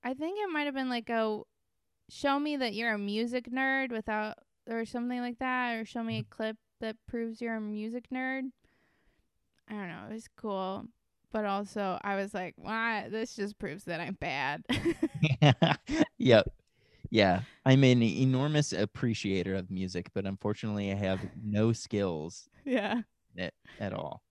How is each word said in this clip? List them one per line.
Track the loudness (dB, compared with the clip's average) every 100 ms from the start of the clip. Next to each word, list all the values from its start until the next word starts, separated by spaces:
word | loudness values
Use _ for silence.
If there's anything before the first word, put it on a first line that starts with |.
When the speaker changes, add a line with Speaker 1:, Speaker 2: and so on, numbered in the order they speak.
Speaker 1:
I | -6
think | -4 -4 -4
it | -2
might | -2
have | -2
been | -2 -2
like | -4 -2
a, | 0 0 -2 -10 _ _ _ _ _ -20
"Show | -4 0 0
me | 0 -2
that | -2
you're | -2 -2
a | 0
music | -2 -2 -2 -2 -4
nerd | -2 0 0 0
without," | -4 -2 -2 -4 -8 _ _ -6
or | -6
something | -4 -4 -4 -2
like | -4 -4
that, | -2 -2 -2 -4
or, |
"Show | -4 -4
me | -4 -4
a |
Speaker 2:
Mm-hmm. | -6
Speaker 1:
clip | -4 -4 -4 _ _
that | -8 -8 -8
proves | -4 -4 -4
you're | -4 -4
a |
music | -4 -6 -6 -8 -6
nerd." | -4 -4 -4 -6 _ _ _ _ _ _ _ _ _ _ _ _
I |
don't | -10 -8
know. | -10 -12
It |
was | -12 -14 -10
cool. | -4 -2 -2 -6 -10 _ _ _ _
But | -4
also, | 0 -2 -2 -2 -2 -2
I | -2 -2
was | -2
like, | -4 -8 -10
"Why? | -6 -2 0 0 -2
This | -4 -6 -4
just | -6 -4
proves | -8 -6
that | -6 -6
I'm | -4
bad." | -4 -4 -2 -2 -4 -2
<laughs> | 0 0 0 -2 2
Speaker 2:
<laughs> | 2 6 6 6 2 2 0 2 2 _
Yep. | 8 8 8 -6 _ _ _ _ 0
Yeah. | 4 6 4 -2 0
I'm | 6 8
an | 10 8
enormous | 6 4 2 2 2 0 0
appreciator | 0 -2 0 -2 0 0 0 0
of | -2 -4
music, | -4 -4 -4 -4
but | -6 -4
unfortunately, | -4 -4 -4 -4 -2 -2
I | -2
have | 0 -2 -4
no | -8 -2 2 4
skills | 2 -2 -2 -2 -2 -8 -12 -20 _
Speaker 1:
Yeah. | -2 -2 0 -4 -4 _ _ -10
Speaker 2:
at, | -10 _ -20 -8
at | -6
all. | -6 -8 -10 _